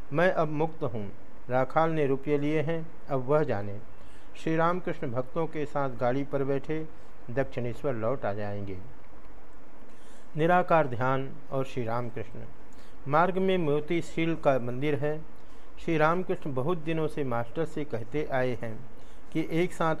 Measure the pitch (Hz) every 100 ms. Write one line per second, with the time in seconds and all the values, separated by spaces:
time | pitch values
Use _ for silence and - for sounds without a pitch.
0 | - 143 185 - 156 147 160 156 131 110
1 | 98 - - - - 127 131 160 165 160
2 | 139 135 151 143 147 156 147 165 160 -
3 | - 139 123 151 151 101 101 101 - -
4 | - - - - 165 160 165 180 175 -
5 | 143 127 127 170 156 156 143 143 135 117
6 | 123 135 143 143 135 139 139 160 156 -
7 | - - - 123 127 127 120 110 147 117
8 | 110 135 110 104 104 101 98 92 - -
9 | - - - - - - - - - -
10 | - - - 151 165 180 175 165 139 117
11 | 127 135 135 - - 135 131 131 110 120
12 | 120 117 - 117 117 - - - - -
13 | 135 151 185 185 190 185 151 147 147 170
14 | - - 165 160 147 131 120 123 151 135
15 | 147 156 - - - - - - - 160
16 | 156 180 185 170 160 131 143 180 151 160
17 | 156 - 131 117 117 160 151 156 143 110
18 | 107 147 147 131 127 117 113 110 - -
19 | - - - 160 - 160 175 - 165